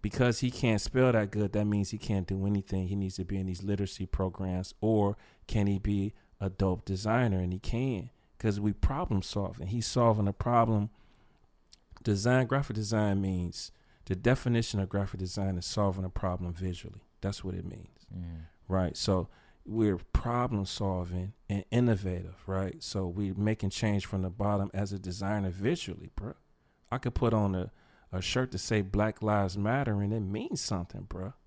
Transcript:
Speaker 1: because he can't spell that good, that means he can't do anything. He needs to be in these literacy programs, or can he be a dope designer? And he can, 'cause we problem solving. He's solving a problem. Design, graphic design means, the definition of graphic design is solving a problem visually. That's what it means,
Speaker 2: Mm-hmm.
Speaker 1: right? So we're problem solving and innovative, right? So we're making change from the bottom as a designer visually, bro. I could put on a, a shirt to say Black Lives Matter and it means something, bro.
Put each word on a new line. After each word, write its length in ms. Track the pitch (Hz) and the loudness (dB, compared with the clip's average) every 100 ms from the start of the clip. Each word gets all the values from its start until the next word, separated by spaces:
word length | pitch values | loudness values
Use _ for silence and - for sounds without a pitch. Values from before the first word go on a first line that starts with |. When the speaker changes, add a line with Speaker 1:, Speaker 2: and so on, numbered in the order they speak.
Speaker 1:
because 380 | 107 - 123 117 | -4 2 2 4
he 100 | 123 | -2
can't 300 | - 127 104 | 0 2 2
spell 300 | - 131 127 | 2 4 6
that 180 | 117 101 | 4 2
good, 220 | 104 101 | 0 0
that 140 | 104 104 | 2 2
means 240 | 104 98 | 2 0
he 60 | 107 | -4
can't 280 | - 101 87 | -2 -2 0
do 220 | 98 98 | -2 0
anything. 400 | 101 - 95 92 | 0 0 -2 -2
He 80 | 101 | -2
needs 220 | 95 92 | -4 -4
to 80 | 90 | -4
be 120 | 98 | -4
in 80 | 92 | -4
these 160 | 90 | -4
literacy 420 | 98 101 98 - 92 | -2 -2 -2 -4 -4
programs, 680 | - 95 87 95 90 92 - | -2 -2 -2 -4 -2 -4 -2
or 380 | 110 110 101 101 - _ - | 2 4 4 0 -10 _ -2
can 220 | 107 101 | 2 2
he 100 | 98 | 2
be 360 | 104 101 101 - _ _ | 0 0 0 -6 _ _
a 100 | 98 | -6
dope 360 | 98 95 90 - | 0 0 0 -4
designer? 540 | 95 107 117 120 95 | -4 0 2 2 2
And 120 | 90 | 0
he 80 | 92 | -2
can, 500 | - 117 131 107 120 _ _ _ | -2 -2 -2 -4 -8 _ _ _
'cause 200 | 110 101 | 0 2
we 100 | 104 | 0
problem 480 | 98 - 135 175 98 | 2 2 2 0 -2
solving. 460 | - 104 95 - 95 | 0 -4 -4 -6 -4
He's 180 | 117 110 | -2 0
solving 400 | 123 117 107 101 | 4 6 6 2
a 60 | |
problem. 560 | - 120 120 117 110 104 - - _ - _ _ _ _ - _ - | 0 4 6 6 4 2 -6 -20 _ -20 _ _ _ _ -20 _ -6
Design, 460 | - 101 113 127 120 | 0 2 6 4 4
graphic 300 | 139 139 107 | 2 0 -4
design 420 | 107 110 104 98 | 0 2 4 2
means, 540 | 95 92 87 - - - _ _ - | 2 0 -2 -6 -12 -16 _ _ -6
the 100 | 92 | 0
definition 640 | 120 131 123 117 113 101 | 2 2 2 2 2 -2
of 80 | 95 | 0
graphic 320 | 101 98 90 | 0 -2 -4
design 380 | 92 104 95 92 | -6 -2 -2 -2
is 80 | - | -2
solving 400 | - 101 92 92 | 0 0 0 -4
a 40 | |
problem 440 | - 92 90 90 | -2 -2 -2 -4
visually. 480 | 85 92 85 85 - _ _ | -4 -6 -6 -10 -16 _ _
That's 240 | 98 98 | -6 -4
what 120 | 95 92 | -6 -6
it 100 | 87 | -8
means, 420 | - 82 _ - 95 | -12 -18 _ -14 -10
Speaker 2:
Mm-hmm. 280 | 87 82 82 _ - | -10 -10 -14 _ -2
Speaker 1:
right? 260 | 95 90 - | 2 2 0
So 320 | - 92 87 - _ _ - | 2 2 2 -10 _ _ -6
we're 320 | 110 107 90 | 2 4 2
problem 680 | - - 120 120 123 104 95 | 0 0 0 0 0 0 -2
solving 680 | - 98 92 87 90 92 - - | -2 -2 -2 -4 -4 -6 -10 -4
and 160 | 101 - | -4 0
innovative, 680 | 120 120 101 98 90 87 90 - | 2 4 2 0 -4 -8 -12 -4
right? 340 | 95 95 85 | -2 -2 -6
So 240 | - 101 92 | -6 -4 -4
we're 300 | 87 98 95 | -2 -4 0
making 360 | 104 110 98 | 0 2 -2
change 340 | - 110 101 - | 0 0 0 0
from 160 | 98 | -4
the 80 | 92 | -4
bottom 420 | 95 101 101 98 | -2 0 2 0
as 200 | 95 101 | -2 -4
a 40 | 101 | -4
designer 520 | 90 92 98 104 95 | -8 -6 -2 -2 -2
visually, 600 | 90 104 170 - 87 87 - | -2 -2 -2 -6 -10 -10 -10
bro. 200 | 104 - _ _ _ _ _ | -10 -12 _ _ _ _ _
I 100 | 127 | -4
could 160 | 123 - | -2 2
put 180 | 120 | 2
on 200 | 110 101 | 4 2
a, 160 | 92 - - _ _ _ | 0 -4 -10 _ _ _
a 80 | 92 | -6
shirt 300 | 90 127 127 | -2 0 0
to 40 | 92 | -4
say 240 | - 107 | 0 0
Black 400 | 98 101 110 - | 2 2 0 0
Lives 360 | 107 104 98 101 | 0 2 2 0
Matter 440 | 104 131 127 101 | 0 0 0 0
and 120 | 101 | 0
it 80 | 113 | 0
means 400 | 95 104 311 214 | -2 -4 -4 -4
something, 400 | - 95 87 - | -2 -4 -6 -10
bro. 320 | - 92 95 - | -10 -8 -8 -12